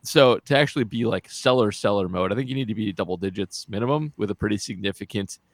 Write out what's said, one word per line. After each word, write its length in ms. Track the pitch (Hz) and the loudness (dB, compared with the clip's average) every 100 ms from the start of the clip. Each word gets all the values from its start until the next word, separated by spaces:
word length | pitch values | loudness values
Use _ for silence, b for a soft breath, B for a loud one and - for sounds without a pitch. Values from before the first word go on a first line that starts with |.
so 360 | - 156 127 110 | 2 6 6 6
to 160 | - 143 | 2 2
actually 280 | 143 - | 2 0
be, 200 | 107 117 | -2 -2
like, 260 | 113 95 - | -2 -2 -6
seller, 420 | - 131 127 107 | -2 2 4 2
seller 360 | - 104 101 90 | 2 0 0 0
mode, 240 | 90 92 | 0 0
I 20 | |
think 140 | 110 131 | 0 -2
you 60 | |
need 140 | 135 117 | -4 -4
to 60 | |
be 180 | 107 107 | -4 -4
double 240 | 87 90 90 | -4 -4 -4
digits 520 | 98 95 95 - - | -4 -4 -6 -8 -8
minimum 440 | 101 123 151 151 127 | -2 0 0 -2 -4
with 140 | 104 | -4
a 40 | |
pretty 240 | 104 104 107 | -2 -2 -2
significant, 800 | - 92 98 - 101 104 98 - _ | -4 -6 -4 -6 -6 -6 -6 -10 _